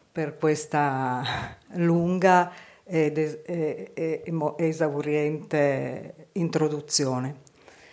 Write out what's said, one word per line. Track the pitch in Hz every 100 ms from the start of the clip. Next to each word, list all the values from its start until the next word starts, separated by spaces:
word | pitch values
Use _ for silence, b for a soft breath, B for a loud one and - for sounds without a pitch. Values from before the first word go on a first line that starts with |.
| _
per | - 151 156
questa | 156 151 - 151 143 135 131 127 127 123 - - _
lunga | 180 170 170 170 185 185 180 175 B B B -
ed | 160 151 147
es-, | 151 151
e, | - 170 156 - -
e, | - 160 156
e | -
mo-, | 165 151 -
esauriente | 160 156 156 143 147 151 147 156 - 151 143 135 131 127 - - -
introduzione. | 196 165 160 151 147 147 - 135 127 131 143 - B B B B